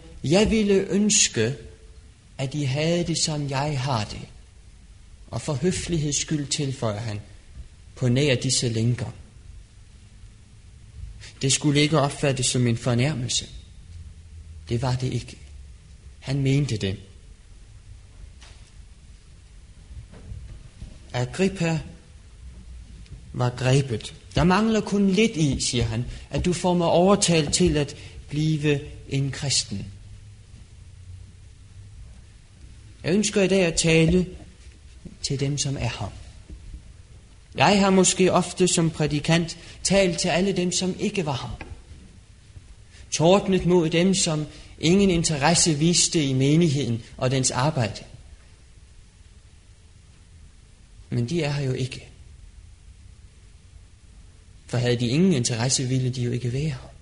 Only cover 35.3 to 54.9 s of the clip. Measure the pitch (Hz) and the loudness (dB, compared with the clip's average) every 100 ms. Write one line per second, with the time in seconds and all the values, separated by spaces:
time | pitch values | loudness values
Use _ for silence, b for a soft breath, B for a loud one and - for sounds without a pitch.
35.3 | 135 139 143 139 135 117 - 101 - - | -2 -2 -2 -2 -2 -4 -4 -8 -10 -18
36.3 | - - - - - - - - - - | -20 -18 -18 -16 -16 -18 -20 -20 -20 -20
37.3 | - - - 147 202 196 190 185 - 185 | -20 -12 2 4 6 6 6 4 4 4
38.3 | 175 175 - 180 - 165 - 151 147 151 | 4 0 0 2 4 0 0 -2 0 2
39.3 | 165 165 - B B - 196 190 165 180 | 2 0 -8 B B 0 2 2 0 0
40.3 | 156 196 175 180 - 185 - 208 208 151 | 2 2 0 0 -2 -4 -2 -4 -2 -4
41.3 | 127 120 - - - - - - - - | -4 -6 -10 -12 -18 -18 -20 -20 -20 -20
42.3 | - - - - - - b b - 160 | -20 -20 -20 -20 -20 -20 b b 2 4
43.3 | 196 196 185 160 180 160 165 190 185 175 | 4 4 0 4 4 4 2 4 2 0
44.3 | 156 151 B B B 156 196 196 170 160 | -2 -4 B B B 2 4 4 2 0
45.3 | 147 147 170 175 143 165 170 - 170 139 | 2 4 4 4 4 4 4 2 2 2
46.3 | 131 139 156 170 139 120 113 B - 127 | 4 4 6 4 2 0 -4 B -4 0
47.3 | 131 127 123 147 151 107 - - - - | 0 0 0 0 0 -2 -4 -14 -20 -20
48.3 | - - - - - - - - - - | -20 -20 -20 -20 -20 -20 -20 -20 -20 -20
49.3 | - - - - - - - - - - | -20 -20 -20 -20 -20 -20 -20 -20 -20 -20
50.3 | - - - - - - - - 123 120 | -20 -20 -20 -20 -20 -20 -20 -6 -4 -2
51.3 | 170 147 147 131 127 131 - - - - | -2 -2 -2 -2 -2 -4 -8 -16 -20 -20
52.3 | - - - - - - - - - - | -20 -20 -20 -20 -20 -20 -20 -20 -20 -20
53.3 | - - - - - - - - - - | -20 -20 -20 -20 -20 -20 -20 -20 -20 -20
54.3 | - - - - 123 123 | -20 -20 -20 -6 -2 0